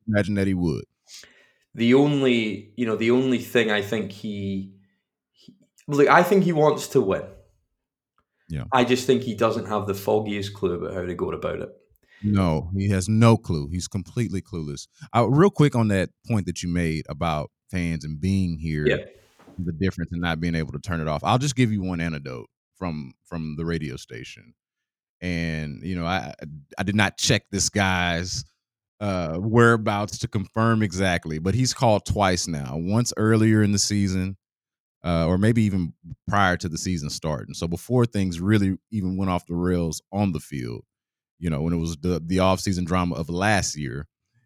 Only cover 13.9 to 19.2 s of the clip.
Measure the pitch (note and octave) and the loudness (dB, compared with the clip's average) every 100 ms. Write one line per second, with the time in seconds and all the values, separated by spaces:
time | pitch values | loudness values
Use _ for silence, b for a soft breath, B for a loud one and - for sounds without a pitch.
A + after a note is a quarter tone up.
13.9 | G2+ E2+ - G#2+ F#2 - F2 D2+ C#2 - | -8 -6 -6 -4 -6 -8 -10 -10 -10 -14
14.9 | B C#3+ A#2 A2 C#3 G3 - D3 A#2+ A2 | B -2 0 4 6 4 6 4 4 2
15.9 | G2 E2+ _ - A2 F2+ E2+ F2+ F2 E2 | 2 0 _ -4 -2 -2 -6 -2 0 0
16.9 | D#2 - C#2+ E2 D2+ C#2+ _ - F#2 E2+ | -2 -6 -4 -2 -2 -6 _ -10 -4 -4
17.9 | E2 D#2 D2+ F2+ G2 F2+ D#2 D#2+ D2+ D2 | -4 -6 -4 0 2 0 -2 -4 -2 0
18.9 | - - - | -2 -6 -20